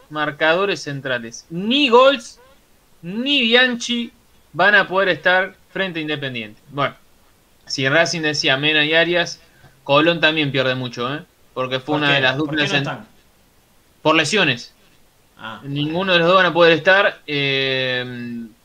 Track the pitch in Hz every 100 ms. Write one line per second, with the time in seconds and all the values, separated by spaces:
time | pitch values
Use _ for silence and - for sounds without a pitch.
0 | _ 151 151 147 160 175 196 165 151 139
1 | 131 123 113 - - 170 202 277 285 233
2 | 269 262 - - _ _ _ _ _ _
3 | 165 202 269 285 226 233 254 240 - 240
4 | 233 _ _ _ _ 147 190 208 175 185
5 | 190 160 185 185 190 - _ 185 190 165
6 | 151 147 135 123 107 107 _ 143 131 -
7 | _ _ _ _ _ _ - - 135 156
8 | 170 175 151 151 156 135 151 156 147 160
9 | 170 175 170 - _ _ - _ - 143
10 | 160 170 156 160 143 135 131 127 127 123
11 | 120 151 180 _ _ 123 127 131 139 151
12 | 147 139 131 131 151 151 143 143 139 123
13 | 104 _ _ _ _ _ _ _ _ _
14 | 151 160 151 214 160 117 - _ _ _
15 | _ _ _ _ 110 107 139 143 151 165
16 | 190 175 165 190 180 160 170 160 156 190
17 | 208 - - 143 139 135 135 131 131 127
18 | 123 123 120 120 113 _